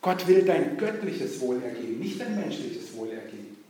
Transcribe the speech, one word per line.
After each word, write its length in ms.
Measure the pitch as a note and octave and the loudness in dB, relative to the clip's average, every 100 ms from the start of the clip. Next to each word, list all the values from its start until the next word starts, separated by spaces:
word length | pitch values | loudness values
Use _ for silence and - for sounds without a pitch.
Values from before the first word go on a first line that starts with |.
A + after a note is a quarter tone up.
Gott 260 | F#3 F3+ F3+ | 0 0 6
will 140 | F#3+ | 8
dein 360 | F3+ D#3+ D3 - | 8 4 2 0
göttliches 640 | G#3+ G#3+ F#3+ - G3 - | -2 -2 -4 -2 -4 -2
Wohlergehen, 580 | B2+ B2 - - A2+ A2+ | 0 0 -2 -6 -6 -4
nicht 200 | G3+ - | -4 -4
dein 160 | A#3 G#3 | -2 -2
menschliches 600 | D#3+ D3 - - - A2+ | -2 -4 -6 -8 -10 -8
Wohlergehen. 640 | A2+ A2 G#2+ G#2 G#2 G#2 - | -8 -8 -10 -14 -16 -18 -20